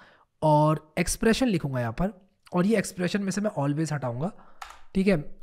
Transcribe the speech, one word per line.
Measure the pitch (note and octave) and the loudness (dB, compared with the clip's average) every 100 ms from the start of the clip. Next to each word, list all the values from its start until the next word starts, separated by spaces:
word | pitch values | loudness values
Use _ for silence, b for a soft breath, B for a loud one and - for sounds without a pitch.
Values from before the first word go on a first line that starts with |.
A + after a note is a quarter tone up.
| b b b - | b b b -2
और | D#3 - D#3 D3+ - - | 4 4 4 2 -4 -4
एक्सप्रेशन | E3+ - A3+ A3 B3+ | -4 0 2 4 2
लिखूँगा | F3+ C#3+ C3 | 0 -2 -4
यहाँ | A#2 | -4
पर, | A2+ F#3+ - _ _ - | -2 -4 -4 _ _ -4
और | F3 F#3+ | 0 2
ये | G#3+ | 2
एक्सप्रेशन | - - F3 G3+ | 0 -4 -2 -2
में | G3 | -2
से | G3 | -2
मैं | G3+ | -4
always | - C#3+ D3 D#3+ | -2 -2 -2 -2
हटाऊँगा, | C#3+ B2+ A#2+ E3+ - B B B B B | -4 -4 -4 -6 -8 B B B B B
ठीक | F#3+ F#3+ | 0 2
है? | E3+ D3 - | 2 -2 -6